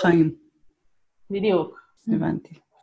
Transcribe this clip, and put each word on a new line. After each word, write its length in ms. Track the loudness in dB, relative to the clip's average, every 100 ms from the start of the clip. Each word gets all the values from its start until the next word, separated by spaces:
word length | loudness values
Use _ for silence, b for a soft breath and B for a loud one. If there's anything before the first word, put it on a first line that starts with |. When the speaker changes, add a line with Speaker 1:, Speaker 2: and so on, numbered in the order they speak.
Speaker 1:
חיים. 300 | 2 4 2 -2 _ _ _ _ _ _ _ _ -12
Speaker 2:
בדיוק. 480 | -4 0 0 -2 -10 _ _ -4
Speaker 1:
הבנתי. 460 | -2 -2 -6 -10 -20 _ _